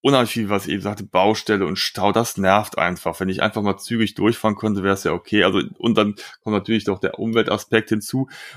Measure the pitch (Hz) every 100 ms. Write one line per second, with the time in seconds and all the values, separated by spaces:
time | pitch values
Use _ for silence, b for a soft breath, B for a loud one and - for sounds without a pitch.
0 | 139 135 117 117 101 101 - 95 101 104
1 | 98 92 98 107 - 104 87 95 - -
2 | 101 107 117 - 95 101 104 - 87 90
3 | - - 95 92 107 110 101 95 - 113
4 | 107 - 104 113 110 101 107 101 95 98
5 | - 87 - 104 90 95 - - 117 -
6 | 104 101 B B - 104 101 113 104 95
7 | - - 113 113 110 107 - 113 - 110
8 | - 131 131 B B